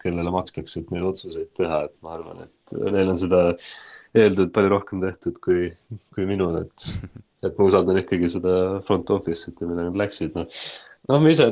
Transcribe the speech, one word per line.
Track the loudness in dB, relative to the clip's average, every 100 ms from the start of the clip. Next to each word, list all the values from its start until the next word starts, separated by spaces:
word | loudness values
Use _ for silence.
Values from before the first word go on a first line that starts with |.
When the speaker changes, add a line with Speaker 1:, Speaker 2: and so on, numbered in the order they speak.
Speaker 1:
kellele | -4 -4 -2
makstakse, | -2 -4 -8 -10 -10
et | -8
neid | -4 -4
otsuseid | -6 -10 -10 -10
teha, | -4 -2 -2 -4
et | -10
ma | -14 -14
arvan, | -14 -16
et | -20 _ _ -6 -2
neil | 0 2
on | 0
seda | 2 4 4 0 -8 -20 -20 -20 _ 4
eeltööd | 6 6 2
palju | 4 4
rohkem | 2 0 -4 -4
tehtud | -4 -8 -4
kui, | 0 0 0 -6 _ -18 -10
kui | -6 -2
minul, | 0 0 -2
et, | -6 -12 -10 -10 -10
Speaker 2:
<laughs> | -16 -20 _ -6
Speaker 1:
et |
ma | 2 4
usaldan | 4 4 2
ikkagi | 0 0 0
seda | 0 0 2 0 -2
front | -2 -2 0
office'it | -2 -2 -6 -8 -10
ja | -6
mida | -4 -4
nad | -4
läksid, | -4 -4 -6 -6
noh. | -8 -12 -16 -18 -20 -14
Noh, | 0 4
ma | 6
ise | 6 4